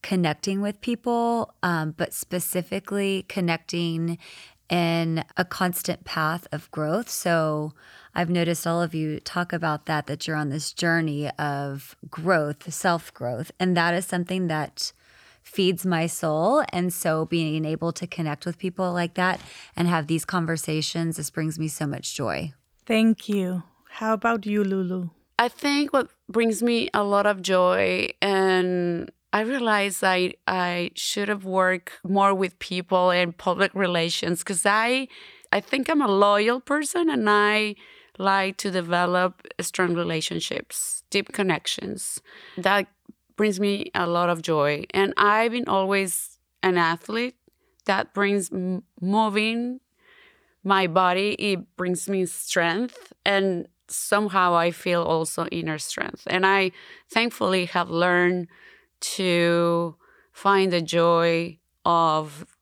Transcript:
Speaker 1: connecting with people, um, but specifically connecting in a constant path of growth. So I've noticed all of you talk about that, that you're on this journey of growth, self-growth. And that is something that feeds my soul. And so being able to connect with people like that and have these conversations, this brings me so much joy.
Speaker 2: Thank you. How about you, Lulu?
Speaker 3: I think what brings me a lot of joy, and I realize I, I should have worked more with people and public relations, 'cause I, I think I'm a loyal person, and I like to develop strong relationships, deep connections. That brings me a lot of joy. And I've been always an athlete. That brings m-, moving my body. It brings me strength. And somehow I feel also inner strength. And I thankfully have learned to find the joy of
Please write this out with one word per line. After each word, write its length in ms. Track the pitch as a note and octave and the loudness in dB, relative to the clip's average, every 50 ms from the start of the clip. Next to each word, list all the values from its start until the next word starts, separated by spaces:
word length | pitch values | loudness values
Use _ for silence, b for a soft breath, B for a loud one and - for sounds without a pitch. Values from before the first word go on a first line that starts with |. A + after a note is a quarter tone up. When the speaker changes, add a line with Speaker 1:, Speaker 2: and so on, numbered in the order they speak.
Speaker 1:
connecting 600 | - - G3 F#3 E3+ D#3 D3+ - - G3 G3 G3 | -4 -2 0 2 2 0 0 -2 -4 -2 -2 -2
with 200 | G3+ G3+ G#3 _ | -2 -4 -4 _
people, 720 | - B3 A#3+ A3+ _ B3 A#3 A#3 A#3 A#3 A#3 A#3 A3 - _ _ | -4 -4 -4 -2 _ -2 0 2 2 2 0 0 -2 -6 _ _
um, 300 | - F3+ F3 D#3+ D#3 D#3 | -2 0 0 0 -2 -4
but 220 | D#3 - F3 - - | -2 -4 -4 -4 -4
specifically 1120 | - - _ - F3+ F3 - - F#3 E3+ - F#3+ G3 - - G3 G3+ G3 G3 G3 F#3+ F#3+ - | -10 -10 _ -6 -6 -4 -2 -4 -4 -4 -4 -8 -8 -6 -4 -4 -2 0 0 -2 -4 -4 -6
connecting 880 | - G3+ F3+ E3+ E3 D#3+ _ - - E3+ E3+ E3+ E3 E3 E3 E3+ E3+ E3+ B B B B B B B B _ _ | -4 -2 0 0 -2 -2 _ -6 -4 -2 -2 -2 -2 -2 -2 -4 -4 -6 B B B B B B B B _ _
in 540 | F3+ F3 E3+ E3+ E3 E3+ E3 E3 E3 D#3+ - _ - | 0 0 2 2 0 0 0 0 -2 -2 -4 _ -6
a 80 | - F#3 | -6 -6
constant 580 | F3 - - F#3 F3+ F3+ - - - F3 - - | -6 -2 -2 -2 -2 -2 -4 -4 -6 -6 -6 -8
path 420 | - - E3 D#3 D#3 E3 E3+ - - | -8 -4 -2 -2 -2 -2 -4 -8 -8
of 180 | - D3+ - _ | -10 -10 -10 _
growth. 380 | - D#3 D3+ D3+ E3 G#3+ A#3 - | -6 -4 -2 -2 -2 -2 -4 -6
So 640 | - - - F3+ E3+ E3 D#3+ D#3 D3+ D3+ D3+ D#3 - B B B B B B B B | -8 -4 0 0 2 2 2 0 0 -2 -4 -6 -10 B B B B B B B B
I've 140 | - F3 E3 | -2 0 0
noticed 360 | F3+ F3 E3+ E3 E3+ - - | 2 0 2 0 0 -2 -2
all 140 | E3+ E3 E3+ | -2 0 0
of 120 | E3+ D#3+ E3 | 0 -2 -2
you 240 | D#3+ D#3 D3+ D3+ - | -4 -4 -4 -4 -6
talk 320 | _ - - F3 F3 F3 - | _ -8 -6 -6 -4 -4 -4
about 320 | E3 E3+ D#3+ D3+ D3+ _ | -2 -2 -2 -2 -2 _
that, 220 | - D#3+ D3+ D3 | -2 -2 -2 -2
that 200 | - D3+ D3+ - | -4 -8 -8 -6
you're 80 | - D#3+ | -6 -4
on 120 | D3+ D3+ C#3+ | -4 -2 -4
this 240 | C3+ D#3 D3 - - | -4 -4 -6 -8 -6
journey 560 | - F3 E3+ E3 E3+ D#3+ D#3 C#3+ C#3+ D3 C#3 - | -2 0 2 2 2 0 -2 -2 -4 -4 -6 -4
of 580 | - D3+ D3 C#3+ C#3 C#3+ C#3 C#3 C#3 - - - _ - - | -4 -4 -4 -2 -4 -4 -6 -8 -10 -12 -18 -20 _ -18 -14
growth, 600 | - - D#3+ F3+ F#3 D#3+ D3+ D3 D3 _ - - D3+ | -12 -6 0 2 2 2 2 0 -4 _ -10 -12 -10
self-growth. 800 | - - F#3+ E3+ E3 - - _ - B2+ B2 B2 A2+ D#3 - - _ | -2 0 0 0 0 -2 -10 _ -8 -6 -4 -4 -4 -8 -10 -4 _
And 160 | F3+ F#3 F3+ | 0 2 2
that 160 | E3+ E3 E3+ E3+ | 2 2 2 0
is 120 | F3+ F#3 | -2 -2
something 420 | - - F3 F3 F3 F#3 F#3+ F#3 | -4 -4 -4 -4 -4 -4 -2 -2
that 440 | E3+ D#3 D#3 D3 - _ - - - _ b b b b b b b b b | -2 -2 -2 -4 -6 _ -8 -10 -10 _ b b b b b b b b b
feeds 440 | b - - - F#3+ F3+ F#3+ E3+ - | b -8 -2 2 2 2 2 0 0
my 200 | F#3 F3 D#3+ E3 | 0 0 0 0
soul. 560 | E3 - - - D#3+ D3+ D#3 E3 G#3 C4 D4+ A#3+ - | -2 -2 -2 -2 0 2 2 4 4 4 4 2 0
And 220 | - F3 F3+ F#3 E3+ | -2 -2 -2 -2 -2
so 320 | - - F3 D#3+ D#3+ D#3+ | -2 0 0 0 0 0
being 400 | D#3+ F3 E3+ E3 D#3 D3+ D#3+ D#3 | 0 0 0 0 0 0 -2 -2
able 260 | D3+ D#3+ D#3 E3 E3+ E3 | -2 -4 -2 -2 -4 -4
to 120 | - F3+ | -4 -10
connect 400 | F3 - - E3 D3+ D3 - - | -10 -6 -6 -4 -4 -4 -6 -6
with 140 | F3+ E3+ _ | -8 -8 _
people 320 | - F#3 F3 - F#3+ F3+ F3 | -6 -6 -4 -2 -2 -2 0
like 220 | F3 F3 E3+ _ | -2 -2 -2 _
that 240 | - F3+ F#3 F#3 - B B B B B B B | 0 0 0 0 -2 B B B B B B B
and 120 | - F3 | -2 0
have 180 | F3 F3 E3 D3 | 2 2 0 0
these 160 | D3 D#3+ D#3+ - | 0 -2 -2 -2
conversations, 920 | - F#3+ F3+ E3 D#3+ E3 D#3 - - D#3 D#3 D3+ - - F3 E3 E3 D#3+ | -2 -2 -2 -2 -2 -2 -4 -2 -4 -2 -2 -2 -4 -4 -2 -4 -2 -4
this 120 | - D3+ - | -4 -8 -8
brings 260 | _ - D#3+ D#3+ D3+ | _ -4 -4 -4 -4
me 100 | D#3+ D#3 | -4 -6
so 200 | D#3 - - D#3 | -6 -4 -4 -4
much 260 | C#3+ C#3 C3+ - - - | -4 -4 -6 -8 -10 -6
joy. 380 | - C#3 G#2+ D2+ C2+ - D3+ - _ _ _ _ _ _ | -4 -4 -2 -2 -4 -6 -8 -10 _ _ _ _ _ _
Speaker 2:
Thank 420 | - A3+ A3 A3 A3+ A3 - - | -2 2 4 4 4 2 2 -2
you. 360 | - G#3 G3+ F#3 F3+ F#3 F3+ D#3+ _ _ _ _ _ | -4 -2 -2 -2 -2 -4 -6 -8 _ _ _ _ _
How 240 | - - A3+ A3 A3 | -12 -6 -2 -2 -2
about 320 | G#3+ - A#3 A#3 A3 G3 | 0 0 0 -2 0 -2
you, 180 | G#3 G#3 G#3 G#3 | -2 0 0 0
Lulu? 460 | F#3+ G3 F#3+ F#3 F3 F#3 F#3 F3+ E3 _ _ _ _ _ - | 0 0 -2 -2 -2 -4 -4 -6 -8 _ _ _ _ _ -2
Speaker 3:
I 80 | A#3 | -2
think 460 | B3 - - - C#4+ C#4+ C#4+ D4 C#4 - | -2 -2 -4 -2 0 0 0 0 2 2
what 160 | C4+ - - _ _ _ | 0 0 0 _ _ _
brings 340 | - F#3+ A3+ A#3 A3+ A3 A3 | -4 0 2 2 2 0 0
me 280 | A#3 A#3+ A#3 A#3 - - - | 0 2 2 2 0 0 0
a 80 | G#3 G3+ | -2 0
lot 220 | G3+ G3+ G3+ G3+ | 2 2 2 2
of 160 | G#3 G#3 F#3+ | 2 0 0
joy, 680 | F3 F3+ F#3+ F#3 F3+ F3+ F#3 F#3+ G3 F#3 F#3 F#3 - - - _ | 0 2 4 4 4 4 4 2 2 2 2 0 -2 -4 -2 _
and 880 | - G3+ G3 F#3+ F#3+ F#3+ F#3 F#3 F3+ F3+ F3+ F3+ F3 F3 E3+ E3+ - - _ _ _ _ | 0 2 2 2 4 4 4 2 2 0 0 0 0 -2 -2 -4 -6 -10 _ _ _ _
I 100 | - G#3 | -2 -2
realize 640 | A3 A3+ C4+ C4+ A#3+ A3+ G#3+ G3+ G3 G3+ F#3+ - - | -2 -2 -2 -2 0 2 2 2 2 -2 -2 0 0
I, 300 | F#3+ F#3 F#3 F3+ F3 - _ _ | 2 2 2 0 -2 -4 _ _
I 440 | - F#3 F#3 F3+ F3+ F3 F3 F3 - _ | -2 0 0 0 -2 -2 -4 -4 -6 _
should 340 | - - - - G#3 G3+ G3+ | -8 -6 -6 -4 -4 -2 -2
have 160 | G#3+ G3+ F#3+ | -4 -6 -4
worked 480 | F#3+ F#3 F#3+ F#3 F#3 F#3 F3 _ - - - - | -2 0 2 2 2 0 -2 _ -14 -18 -12 -4
more 300 | F3 G3 G3 G3 G3 G3 | 0 2 4 4 4 4
with 240 | F#3+ G3 F3+ _ _ | 2 0 -4 _ _
people 500 | - - F3+ F3+ E3+ _ F#3+ F3+ F3+ F3+ | -10 -6 -6 -6 -2 _ 2 4 4 4
and 240 | F3+ F3+ F3+ E3+ E3+ | 4 2 0 0 -4
public 340 | - - F#3+ F3 F3 G3 F#3+ - | -4 -2 -2 2 2 0 0 0
relations, 720 | F#3+ G3 F3+ F3 E3+ E3 E3+ E3 - - E3+ F3 E3 - | -2 -2 0 2 0 0 0 -2 -2 -2 -2 -2 -2 -4
'cause 220 | - G3 E3+ - | -4 -4 0 2
I, 420 | G3+ G3+ G#3+ A3+ A#3+ B3+ C4 C4+ B B B B B B B B B - | 2 2 2 2 2 0 0 -2 B B B B B B B B B 0
I 80 | G3+ | 0
think 260 | G3+ - - C4+ B3+ - | 0 0 -2 -2 0 0
I'm 120 | D#4+ D4 | 2 2
a 80 | C#4 A3 | 4 4
loyal 500 | G3 G3 G3+ G#3 G3+ G#3 G#3+ A3+ A#3+ C4 | 6 6 6 6 6 4 4 2 0 0
person, 500 | - - C#4+ D4+ D4 - - F4 E4+ D#4+ | -2 -2 -2 -2 0 -2 -2 0 0 2
and 200 | C#4+ B3 G#3+ G#3 | 2 2 2 4
I 460 | G#3 G#3 G#3 G#3 G#3+ G#3+ G#3+ G#3 G3+ B B B B B B B B | 4 4 4 4 2 2 0 0 -4 B B B B B B B B
like 400 | - F#3+ F#3+ G3 G3 F#3+ G3 G3 | -2 0 2 2 2 2 -2 -4
to 120 | - - G3+ | -4 -6 -2
develop 800 | F3+ F#3 F3 E3 F3 F3 F3+ F3+ F3+ F3+ F3+ F#3 F3+ _ _ - - - | -2 -2 0 0 0 2 2 2 2 2 2 0 -2 _ _ -14 -10 -8
strong 320 | F3 - - - F#3 F3 F3 | -8 -6 0 0 0 2 2
relationships, 1080 | E3+ E3+ E3+ E3 D#3+ D#3 - E3+ E3+ - - - - - _ - - - - - - _ _ | 0 0 -2 -2 -2 -4 -4 -4 -4 -4 -4 -6 -6 -6 _ -8 -8 -6 -6 -8 -10 _ _
deep 220 | - G3+ F#3+ - | -2 -2 -2 -2
connections. 880 | - - G3 F#3 D#3+ - _ - - - - F#3+ - F#3 - - - - B B B B B B B | -2 0 0 2 0 0 _ -6 -6 -6 -6 -8 -8 -8 -8 -8 -10 -10 B B B B B B B
That 300 | - F3 G3 G3 G3+ F#3+ _ _ _ _ - - _ _ _ _ | -2 0 2 2 2 0 _ _ _ _ -20 -20 _ _ _ _
brings 240 | - G#3 G#3+ G3 F#3 | 0 0 2 2 0
me 300 | G#3 G3+ G3+ G3+ - - - | 0 0 0 -2 -4 -4 -2
a 120 | G3 F3+ | -2 0
lot 200 | E3+ E3+ E3+ F3 F3 | 2 2 2 2 2
of 120 | F3 E3 | 0 -2
joy. 420 | D#3+ - D#3+ D3+ C#3+ D3 D3 D3 B2 - - | 0 0 2 2 2 2 0 -2 -4 -4 0
And 200 | F#3+ G3 G3 - | 0 0 2 4
I've 360 | - G#3 G#3 G#3 A3 A3+ A#3 A3+ | 4 4 6 6 4 2 0 0
been 160 | B3 A#3 - | -2 -2 0
always 680 | G3 G3 F#3+ F#3+ G3 G3 G3 F#3 - - - - - _ _ _ _ _ - | 0 0 2 2 2 0 0 0 -4 -6 -8 -10 -16 _ _ _ _ _ -2
an 140 | F#3+ F3+ | 0 2
athlete. 580 | F3+ E3+ E3 E3+ E3 - - G#3 A3+ A#3+ B3+ - _ _ _ _ _ _ _ _ _ _ | 4 2 2 0 -2 -4 -6 -4 -4 -4 -4 -8 _ _ _ _ _ _ _ _ _ _
That 280 | - G3 F#3+ G#3+ - _ | 0 0 0 0 -2 _
brings 380 | G3 G3+ G3 G3+ G3+ F3+ - | 0 0 2 2 0 -2 -4
m-, 320 | - F#3 F3+ F#3 F#3 F#3 - _ _ - | -6 -6 -4 -4 -4 -6 -8 _ _ -6
moving 800 | F3 F#3 G3 A3 A3 G#3+ G3 G#3+ G#3+ A3 A3+ A#3 A#3+ A#3+ B3+ C4 _ _ b b b b b b b b b b b b b b _ | -2 0 2 2 2 2 2 0 0 0 -2 -2 -4 -6 -8 -10 _ _ b b b b b b b b b b b b b b _
my 200 | F#3+ G3 F#3+ F#3+ | 4 4 6 6
body. 420 | F3 D#3+ F#3 F#3 F3+ F3+ F#3 G3 G#3 - - | 4 4 4 4 4 4 2 2 0 0 0
It 380 | - G#3 G3 F3 - _ _ | 0 0 0 0 -4 _ _
brings 320 | - F3+ F3+ F3+ E3+ - - | -4 -2 -2 -2 -2 -2 -2
me 160 | G3 F#3+ F3+ | 0 0 0
strength. 880 | F3 - - - - - F#3 E3+ E3+ E3 G3+ B3 A#3+ - - - - - _ _ | -2 -4 -10 -8 -2 0 2 2 2 0 0 -2 -4 -6 -14 -20 -20 -20 _ _
And 440 | G3 G3+ G3 F#3+ F#3+ F3+ F3 - - _ _ _ | 2 2 4 2 2 0 -2 -6 -10 _ _ _
somehow 680 | - - - - - G#3 G3+ G#3+ G#3 F#3 G3 F#3 F3+ F3 | -10 -8 -8 0 2 2 2 2 2 2 4 4 4 4
I 160 | E3+ E3 F3 | 4 4 2
feel 300 | E3+ - - F#3 F3 F3 | 0 -2 -2 0 0 2
also 440 | E3+ D#3+ D#3+ D#3+ E3 D#3 - - E3 | 2 2 0 0 0 -2 -4 -4 -4
inner 320 | - - E3+ E3 D#3+ D#3 D3+ | -4 -4 -4 -4 -4 -6 -6
strength. 440 | - - - - - - - - - | -6 -8 -6 -6 -6 -6 -8 -12 -6
And 180 | - - F#3 F#3+ | -2 0 2 4
I 260 | F#3+ G3 G3 F#3+ F#3 B B B B B B B B | 4 4 4 2 0 B B B B B B B B
thankfully 560 | - A3+ A#3 A#3+ - - G#3+ F#3+ F#3+ F#3 F3 | 0 0 0 0 0 0 0 2 2 2 0
have 240 | E3+ - F#3 F3 F3+ | 0 -2 -2 -2 0
learned 580 | E3 E3 F3 F3+ F3 F3 F3+ F3 F#3 F3+ F3 B B B B B B B B B B _ - - - | 0 2 2 4 4 4 4 4 2 0 -4 B B B B B B B B B B _ -8 -8 -4
to 800 | - F#3+ F3+ E3+ F3 E3+ E3+ E3+ E3+ E3+ E3+ E3+ E3+ E3+ E3 D3+ b b b b b b b b | -2 0 2 4 4 4 4 4 4 4 2 2 0 -2 -4 -8 b b b b b b b b
find 380 | - - G3 G3 G3 F#3+ F#3+ F3 | 0 2 4 6 6 4 4 2
the 80 | F3 | 0
joy 760 | E3 D3+ E3+ E3+ E3+ E3+ E3+ E3 E3+ E3+ E3 E3 E3+ E3+ D#3+ _ _ _ _ _ _ | 0 0 2 4 4 6 4 4 4 2 2 0 -2 -4 -10 _ _ _ _ _ _
of 600 | F3 E3+ E3 E3 D#3+ D#3 D#3 D#3 D3+ C#3+ D3 E3 _ _ _ | 0 2 2 2 2 2 0 -2 -4 -12 -16 -18 _ _ _